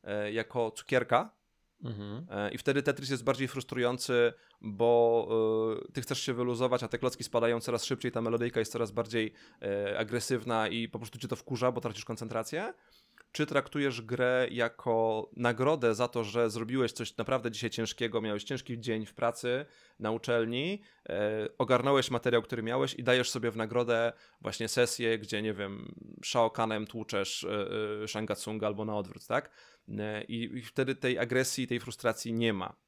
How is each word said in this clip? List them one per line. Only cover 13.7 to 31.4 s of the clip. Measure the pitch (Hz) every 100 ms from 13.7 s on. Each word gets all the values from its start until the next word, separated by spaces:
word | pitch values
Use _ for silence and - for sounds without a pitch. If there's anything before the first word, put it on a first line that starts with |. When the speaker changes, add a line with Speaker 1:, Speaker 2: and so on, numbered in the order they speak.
| 147 139 120
Speaker 1:
grę | 113 123 123 127 123
jako | 120 117 - - 113 113 110 - -
nagrodę | 120 117 131 156 120
za | 110 123
to, | 120
że | 104 117 117
zrobiłeś | 113 113 131 120
coś | - 113 -
naprawdę | 113 131 117
dzisiaj | 110 117
ciężkiego, | - 110 - 117 113
miałeś | 107 104
ciężki | - 131 - 117
dzień | 117 110 107
w |
pracy, | - 120 - 123 127 147 - - _
na | 107
uczelni, | 113 - 120 113 120 160 202 - _ -
e, | 92 104 110 107 -
ogarnąłeś | 127 123 131 139 123
materiał, | 123 127 117
który | - 120
miałeś | 110 127 135
i | -
dajesz | 127 127 120
sobie | 127 117
w | 113
nagrodę | 110 117 120 113 117 - - _
właśnie | 107 107 113
sesję, | - 120 - 117 113
gdzie, | 107 107
nie | 110
wiem, | 101 98 101 - - - -
Shao | - 127 113
Kanem | 117 113 110 107
tłuczesz, | 117 110 101 98 -
e, | 92 104 95 107 107 107
e, | 107
Shang | 107 107
Tsunga | 101 - 110 107
albo | 101
na | 107 104
odwrót, | 92 - -
tak? | 123 - - - _ - 104
E, | 104 107
i, | - 117 113 123
i |
wtedy | 113 - 131
tej | 131 127 127
agresji, | 117 127